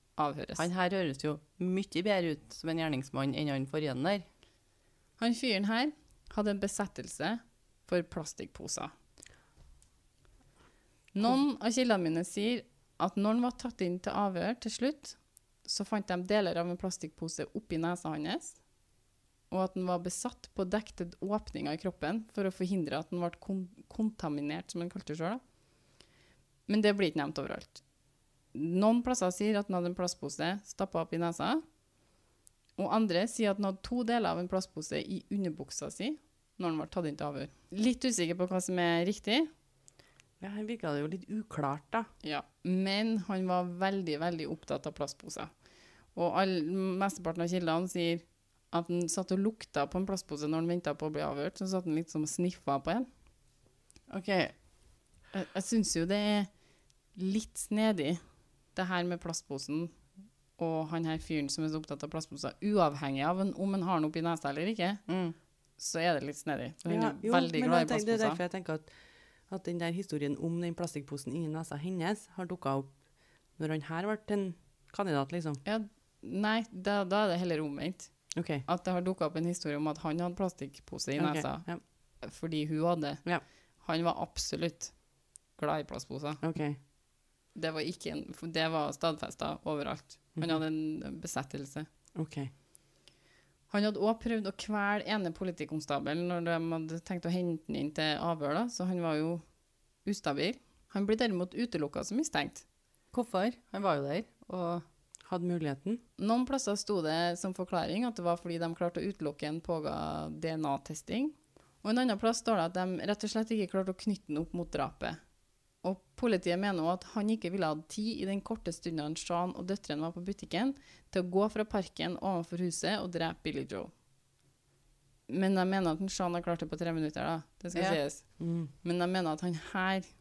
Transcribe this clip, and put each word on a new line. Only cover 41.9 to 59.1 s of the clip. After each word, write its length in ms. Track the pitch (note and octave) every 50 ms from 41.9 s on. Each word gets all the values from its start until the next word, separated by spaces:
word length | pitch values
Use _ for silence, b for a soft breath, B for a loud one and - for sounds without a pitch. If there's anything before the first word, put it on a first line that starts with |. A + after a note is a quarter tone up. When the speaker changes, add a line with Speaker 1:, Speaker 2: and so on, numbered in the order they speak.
| -
Speaker 3:
da. 80 | A3+ A3 - - - -
Speaker 1:
Ja, 140 | D3+ D3+ C#3+ - - _ _
men 560 | _ F3+ F#3 F#3+ F#3+ F#3+ G3 G3+ A3 A3+ A3+ G#3+ F3
han 160 | - G3 F#3 F#3
var 220 | F3+ F3+ F3+ F3+ F3+ F3
veldig, 380 | F3 F#3+ F#3+ G3 G3 F#3 E3 D3+
veldig 300 | C#3+ D#3+ F3 F3 D#3+ D#3 C#3+
opptatt 380 | D#3+ D#3+ - - - D3+ - D3+
av 60 | D#3
plastposer. 540 | - D3 C#3 - - - - - - - - - B B B B B B B B B B B _
Og 200 | - E3+ E3+ - F3
all, 160 | G3 F#3+ F#3 F3 D3+ D#3+ F#3 F#3+ F#3+ F#3+ F3+
mesteparten 480 | F#3 G3 G3 - - F3+ E3 E3 F3 E3+
av 60 | E3+
kildene 400 | F3+ F#3 F3 E3 D#3+ E3 F#3 F3+
sier 320 | - F3+ E3+ E3+ E3+ E3+ - _ _ _ _ _ _ _ _ _ -
at 140 | E3+ E3+ -
han 160 | F3 F3 F3 E3
satt 220 | - G3+ F#3 - F#3+
og 60 | F#3+ G3
lukta 400 | A3+ A3 - - - - D3 C#3 D3
på 80 | - F3+
en 80 | F#3+
plastpose 400 | F#3+ G3 F#3 - - D3+ D3 D3+ D3+
når 140 | D#3+ E3 E3
han 80 | E3+
ventet 260 | F3 F3 F3 D3+ C#3+
på 120 | - D#3 D#3
å 40 | D3+
bli 80 | D3 D3+
avhørt, 340 | D3 C#3+ C#3+ C#3+ F#3 - -
så 80 | F#3+ F#3
satt 160 | F#3+ F#3 F3+
han 120 | E3+ D3+
liksom 280 | D#3+ E3+ - - D3+ D3+
og 60 | D3+
sniffa 460 | - - F3 F3+ F3+ - - - F3 E3+
på 120 | - E3 F3
en. 100 | A#3 C4 - - _ - - _ _ _ _ _ _ _ _ _ _ _ _ - - _ - -
Speaker 2:
OK. 140 | G3 F3+ G#3+
Speaker 1:
Jeg, 1120 | G3 F3+ C#3+ - - - - - _ _ - - - _ _ _ _ - - - - F#3+ -
jeg 200 | - - F#3+ F#3+
synes 260 | - A#3 A3 G3 - -
jo 140 | E3 E3 F3
det 100 | G3 G#3
er 300 | G#3 G#3 G#3 G#3 G3+ F#3+ b b b b b b b b b _ _ _ _ F#3
litt 360 | F#3 F#3+ F#3+ A3 A3 - - -
snedig, 560 | - - G#3+ G#3+ A3 A3 G#3+ F3 C#3 D3 F3+ E3+ b b b b b b b _ _ _ _
det 80 | - F#3
her 160 | F3+ F#3 F3 F3
med 140 | F3+